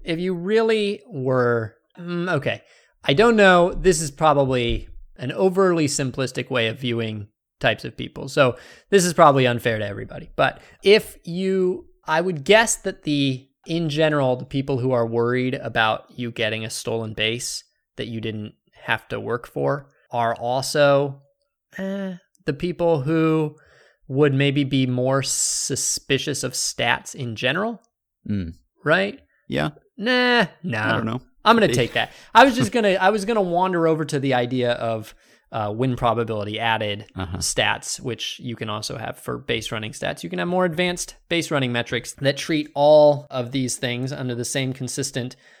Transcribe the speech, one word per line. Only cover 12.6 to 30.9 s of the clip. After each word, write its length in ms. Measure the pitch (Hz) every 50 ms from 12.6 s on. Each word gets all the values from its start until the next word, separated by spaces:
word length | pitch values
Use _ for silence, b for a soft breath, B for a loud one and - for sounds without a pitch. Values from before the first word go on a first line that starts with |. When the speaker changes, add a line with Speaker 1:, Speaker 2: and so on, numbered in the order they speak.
| 233 214 - -
Speaker 1:
that 260 | - 190 185 - -
the, 440 | 160 147 143 139 139 131 127 - _ _ _ _
in 240 | - 165 165 170 156
general, 460 | 139 151 160 156 151 147 135 127 127
the 100 | 127 131
people 320 | - - 135 135 135 139 123
who 120 | 120 131
are 140 | 131 120 117
worried 480 | 117 113 117 117 120 123 127 127 127 123
about 500 | 139 - 139 113 117 113 110 110 - - -
you 220 | - - 123 117
getting 320 | 113 - 113 107 110 110 110
a 60 | 110
stolen 440 | - - - 120 113 113 113 110 110
base 500 | - 107 110 113 123 123 - - - - _ _ _ _ _ _ -
that 100 | 120 110
you 140 | 117 113
didn't 320 | 107 113 107 107 104 107 - _ _ _ _ - -
have 240 | - 113 107 - -
to 100 | - 113
work 280 | 107 110 117 120 - -
for 420 | - 143 139 139 139 143 139 - b b b b
are 220 | - 120 117 113 117
also, 840 | - - 120 127 135 135 - - 151 147 143 143 139 143 143 139 - _ _ _ _ _ _ _ _ _ _ - -
eh, 380 | 190 190 196 202 196 190 185 175 _ _ _ _ _
the 80 | - 143
people 480 | 139 - 175 175 - 170 170 165 151
who 540 | 131 151 160 160 160 160 156 160 156 151 151 b b b b b b b b b b b
would 260 | 135 135 151 147 135
maybe 300 | 135 139 143 135 147 143
be 240 | 131 139 135 131 127
more 340 | 123 123 127 131 135 135 135 - - - - - - - - - 139
suspicious 680 | 123 - - - - - - 139 131 - - 139 - -
of 100 | 123 -
stats 600 | - - - - - 120 120 120 135 - - -
in 200 | - 135 120 113
general, 460 | 104 - 123 139 175 208 233 233 196 _ _ _ _ _ _ _ _ - 92
Speaker 2:
Mm. 240 | 104 101 90 80 80 _ _ _ _ _ -
Speaker 1:
right? 360 | 147 156 185 196 202 277 - _ _ _ _ _ -
Speaker 2:
Yeah. 220 | - 139 147 156 147 - _ _ _ -
Speaker 1:
Nah, 500 | 196 240 254 247 247 247 240 240 208 156 - _ -
nah. 260 | 175 117 110 107
Speaker 2:
I 20 | 110